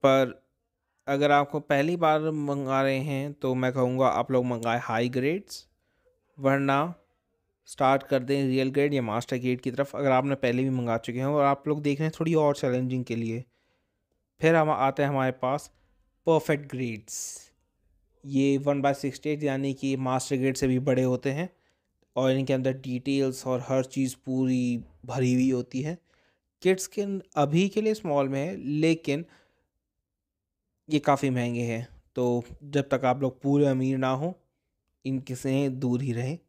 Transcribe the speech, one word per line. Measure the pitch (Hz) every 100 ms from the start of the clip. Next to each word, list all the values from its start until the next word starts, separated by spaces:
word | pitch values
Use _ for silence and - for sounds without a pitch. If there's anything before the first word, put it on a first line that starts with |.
| 135
पर | 135 131 - _ _ _ _ _ _ -
अगर | 139 143
आपको | 143 143 156
पहली | 143 139 151 175
बार | 160 156 156
मंगा | 156 147 139 135 135
रहे | 135 135
हैं, | 147 139 143
तो | 147 135
मैं | 127 127
कहूँगा | 127 123 127 131
आप | 82 123
लोग | 131
मंगाए | 123 120 117 117
हाई | - 113 120
ग्रेड्स, | 123 131 175 - - - _ _ _ _ _ _ -
वरना | 135 139 139 139 160 175 _ _ _ _ _ _ _
स्टार्ट | - 135 135
कर | - 135
दें | 123 139 135
रियल | 131 135
ग्रेड | 139 143
या | 143
मास्टर | 120 107 - 127
ग्रेड | 127 127
की | 131
तरफ, | 127 139 -
अगर | 139
आपने | 127 139
पहले | 139 127 123
भी | 135
मंगा | 131 120 117
चुके | - 120
हैं। | 135
और | 147
आप | 139 139 -
लोग | 151
देख | 147 139
रहे | 160
हैं | 156
थोड़ी | 165
और | 165 151 143
चैलेंजिंग | 139 127 127 127
के | 123 117
लिए, | 113 113 127 _ _ _ _ _ _ _ _ _
फिर | 160
हम | 165 151
आते | 120 135 135
हैं | 143
हमारे | 139 131
पास | 127 127 143 - _ _ _ _ _ -
परफेक्ट | 160 156 147 143
ग्रेड्स। | 131 123 110 - - - - - _ _ _ _ _ _ _ 139
ये | 139 139 139
वन | 143 143
बाय | 139
सिक्सटी | 139 143 131 151
एट | 147
यानी | 147 135 139
कि | 135 135 135
मास्टर | 131 127 - 135
ग्रेड | 131 131
से | 135
भी | 127
बड़े | 139 127
होते | 127 127 139
हैं | 139 180 _ _ _ _ _ _ -
और | 131
इनके | 131 131
अंदर | 131 131
डिटेल्स | 131 131 123 135 139 135 131 131
और | 127 127
हर | 135
चीज़ | 131 - 131 - -
पूरी | 131 131 127 123 120 - -
भरी | 123 120 123
हुई | 127 131
होती | 127 120 131
है। | 147 175 _ _ _ _ _ _
किट्स | 180 190 -
के | - 202 196 - -
अभी | 143 156 196
के | 202
लिए | 214
स्मॉल | 214 175 143 135
में | 135 143
है, | 190
लेकिन | 131 147 165 165 165 143 170 _ _ _ _ _ _ _ _ _ _ _ _ _ _ _ -
ये | 151
काफ़ी | 143 139 139
महंगे | 127 120 120
हैं, | 120 113 123 - _
तो | - 123 120 117 -
जब | 147 143 139
तक | 135
आप | 131 127
लोग | 135 131
पूरे | 139 143 143
अमीर | 131 131 135
ना | 131
हो, | 131 160 185 _ _ _ _ _ _ 131
इनके | 135 131
से | 127 139 135 139
दूर | 131 131 123
ही | 135
रहें। | 117 127 165